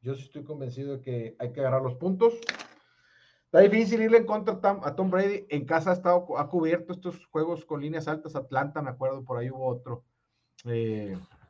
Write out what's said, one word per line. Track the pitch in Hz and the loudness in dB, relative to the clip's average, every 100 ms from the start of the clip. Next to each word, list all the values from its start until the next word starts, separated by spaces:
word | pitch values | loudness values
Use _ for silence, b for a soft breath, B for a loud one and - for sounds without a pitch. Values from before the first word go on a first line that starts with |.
Yo | 123 135 | -10 -8
sí | |
estoy | - 147 | -10 -16
convencido | 143 151 131 123 139 135 | -12 -10 -10 -8 -8 -8
de | |
que | 127 120 113 - | -6 -6 -6 -8
hay | 120 | -8
que | 143 | -2
agarrar | 131 - | 0 0
los | 127 123 | 0 -2
puntos. | 180 190 233 233 - - - b b b b b b b b | -2 4 4 4 -6 -10 -12 b b b b b b b b
Está | 165 | 8
difícil | 202 220 208 226 | 8 8 2 2
irle | 220 226 | 6 6
en | 226 | 6
contra | 214 220 196 | -2 -2 0
a | |
Tom, | 202 202 | 0 0
a | 143 - | -2 -2
Tom | 190 | 0
Brady. | 180 202 202 - | 2 2 -2 -4
En | 147 123 | -6 0
casa | 165 170 | 0 2
ha | |
estado, | 180 180 180 180 139 | 2 4 2 2 -4
ha | 147 | -2
cubierto | 180 160 170 - | 0 0 0 -2
estos | 180 175 - _ | -10 -10 -12 _
juegos | 156 160 165 - | -4 -2 -4 -6
con | 147 | -8
líneas | 147 160 151 | -6 -6 -4
altas. | 156 156 - | -6 -6 -10
Atlanta, | - 131 143 156 | -4 -2 -2 -4
me | 135 | -6
acuerdo, | 127 131 139 | -4 -4 -4
por | 131 120 | -6 -6
ahí | 123 | -6
hubo | 131 131 | -4 -4
otro. | 120 127 120 - _ _ _ _ _ 120 | -4 -6 -10 -12 _ _ _ _ _ -6
Eh, | 117 113 107 101 92 90 _ | -2 -2 -4 -6 -10 -12 _